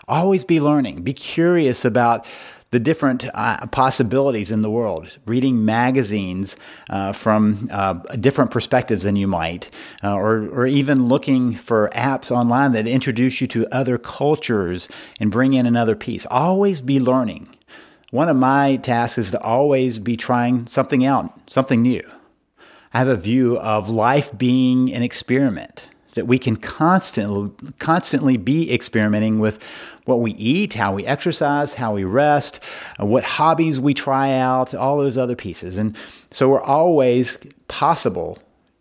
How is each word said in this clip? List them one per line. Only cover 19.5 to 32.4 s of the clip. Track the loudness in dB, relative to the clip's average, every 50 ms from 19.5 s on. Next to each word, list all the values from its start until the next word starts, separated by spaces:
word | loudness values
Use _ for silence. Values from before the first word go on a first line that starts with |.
| 0 2 2 2 2 2 2 0 -2 -4
be | -4 -4 -4
trying | -4 -2 0 0 0 2 2 0 0 -2
something | -2 -2 -2 0 2 2 2 2
out, | 2 2 0 -2 -4 -10 -16 _ -6
something | -4 -2 0 2 2 2
new. | 2 2 0 -2 -4 -10 -18 -20 _ _ _ _ _ _ _ _ -20 -20 -20 -20 _ _ -2
I | 0
have | 2 2
a | 0
view | 0 0 0 2 2 2 2 0 0
of | -2 -2 -2 -2 -2 -2
life | 0 2 2 4 4 2 0 -2 -4
being | -2 0 2 2 2 2 2 2 2 2 0 0
an | -2
experiment, | -2 -2 -2 -2 -2 0 0 2 2 0 -2 -4 -10 -14 -18 -20 -20 -20 _ _ _ _ -8
that | -4 0
we | 2 2 2
can | 2 0 -2
constantly, | -2 -4 -8 -4 0 2 2 2 2 0 -2 -6 -4 -4 -2 -2 -4 -4 -6 -8 -14 -18 -18 -14 -6
constantly | -2 0 0 0 0 0 -2 0 2 2 0
be | 0 0 0 0 0 0 0
experimenting | 0 -2 -2 -2 0 0 0 2 2 0 0 0 0 0
with | 0 0 -2 -4 -10 -18 -18 -18 -18 -20 -20 -8 _
what | -2 0 0
we | 0 -2
eat, | -4 -2 -2 0 0 0 0 -2 -2
how | -2 -2 -2 -2
we | -2 -2
exercise, | -2 -4 -2 -2 -4 -2 0 0 0 0 0 -2 -4 -4
how | -4 -4 -2 -2
we | -2 -2
rest, | 0 2 2 4 4 4 2